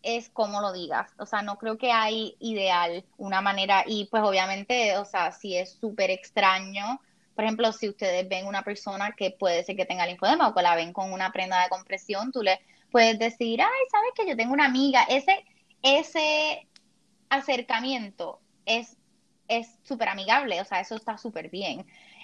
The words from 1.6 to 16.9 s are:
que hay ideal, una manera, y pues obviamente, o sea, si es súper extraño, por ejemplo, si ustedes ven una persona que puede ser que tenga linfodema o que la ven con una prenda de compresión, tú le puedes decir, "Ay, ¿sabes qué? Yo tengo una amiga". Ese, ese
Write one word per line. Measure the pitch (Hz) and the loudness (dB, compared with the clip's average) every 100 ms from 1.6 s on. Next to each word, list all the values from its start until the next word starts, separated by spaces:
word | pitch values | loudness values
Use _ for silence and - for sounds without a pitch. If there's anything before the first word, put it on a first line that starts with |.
| 226 220 | -6 -4
que | 254 | 2
hay | 226 220 220 220 - | 2 2 -2 -6 -8
ideal, | 233 214 190 180 175 170 - _ | -6 -2 2 2 2 -2 -10 _
una | 196 190 | -4 0
manera, | 196 196 190 190 185 | 0 0 2 2 2
y | 214 202 | -4 0
pues | 226 | 2
obviamente, | 208 190 185 196 202 247 220 196 | 2 2 0 -4 -2 0 2 0
o | 202 | -2
sea, | 196 170 | -2 -2
si | - 208 180 | -4 -6 -4
es | 185 - | -4 -6
súper | 226 208 190 | -8 0 0
extraño, | 185 - - 196 190 190 196 202 269 _ _ _ - | 0 -4 2 4 4 -2 -8 -6 -8 _ _ _ -2
por | 214 | -2
ejemplo, | 220 226 | 2 0
si | 220 214 | 0 -6
ustedes | 202 196 180 185 | -4 -2 0 -2
ven | 185 196 | -4 -4
una | 202 | -6
persona | 196 208 - 196 202 208 | -6 -8 -8 -6 -6 -4
que | 190 | -6
puede | 185 190 170 | -2 0 0
ser | 185 196 | -2 -4
que | 180 | -4
tenga | 180 175 | -2 -4
linfodema | 180 190 320 262 | 0 2 4 4
o | |
que | 190 | 4
la | 175 170 | 4 2
ven | 165 | 0
con | 175 190 | -6 -6
una | 185 190 | -4 -4
prenda | 185 185 185 | -4 -2 0
de | 180 | 0
compresión, | 185 - 190 - 202 240 | -2 -6 -10 -6 -6 -4
tú | 262 | -2
le | 202 185 _ _ _ | 2 0 _ _ _
puedes | 240 226 220 | 6 6 4
decir, | 226 233 233 226 | -2 -2 -4 2
"Ay, | 415 523 523 | 2 2 2
¿sabes | 427 453 508 | 2 0 -2
qué? | 392 | -2
Yo | 254 | -2
tengo | 233 | 0
una | 277 285 | 2 4
amiga". | 254 277 262 | 4 4 4
Ese, | 233 262 277 381 - _ _ _ | 4 2 4 0 0 _ _ _
ese | 262 277 311 330 302 302 311 - _ _ _ | 4 4 2 -2 0 2 0 -4 _ _ _